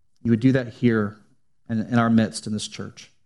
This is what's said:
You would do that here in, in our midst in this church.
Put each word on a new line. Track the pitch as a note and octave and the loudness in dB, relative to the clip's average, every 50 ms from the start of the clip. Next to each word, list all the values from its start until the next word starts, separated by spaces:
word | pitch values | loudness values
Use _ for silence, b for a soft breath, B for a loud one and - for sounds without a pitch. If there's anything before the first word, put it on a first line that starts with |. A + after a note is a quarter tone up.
| _ _ _ _ - | _ _ _ _ -2
You | A#2 | 0
would | A#2 A2 | 0 2
do | A#2 C3 C3 | 4 2 2
that | C3+ B2 A#2 | 2 0 -4
here | - - B2+ A#2+ A2+ A2 G#2 G2+ G2 - - _ _ _ _ _ _ _ _ - | -4 -2 0 2 2 2 0 -2 -6 -12 -20 _ _ _ _ _ _ _ _ -6
in, | A#2 A2 | -6 -6
in | G#2+ - B2 A#2 | -4 0 0 2
our | A#2 A2+ | 2 4
midst | A2+ A2+ A2 G2+ - - - G#2+ | 4 2 2 2 -2 -8 -10 -8
in | G#2+ | -8
this | G#2 - - | -8 -8 -10
church. | - - G2+ G2+ - - - - _ _ _ | -12 -12 -14 -14 -16 -20 -20 -20 _ _ _